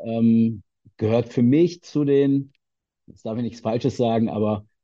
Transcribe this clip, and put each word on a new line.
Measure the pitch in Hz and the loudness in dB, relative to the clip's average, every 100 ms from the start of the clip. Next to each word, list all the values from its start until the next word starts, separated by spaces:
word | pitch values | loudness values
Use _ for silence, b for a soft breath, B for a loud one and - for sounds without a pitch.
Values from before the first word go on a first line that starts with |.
ähm, | 113 117 113 113 113 110 - _ _ _ | -8 0 2 4 0 -4 -16 _ _ _
gehört | 107 113 120 | -2 0 -2
für | - | 0
mich | 120 143 175 175 | 2 4 2 -2
zu | - 147 | -8 -4
den, | 143 139 139 139 139 _ _ _ _ _ _ | 0 2 2 0 -4 _ _ _ _ _ _
jetzt | - 110 | -16 -10
darf | 113 | -6
ich | |
nichts | 117 - | -8 -6
Falsches | 113 113 131 104 | -6 -2 -4 -2
sagen, | 117 113 113 | -2 0 -2
aber | 87 107 104 - _ | -2 -2 -4 -8 _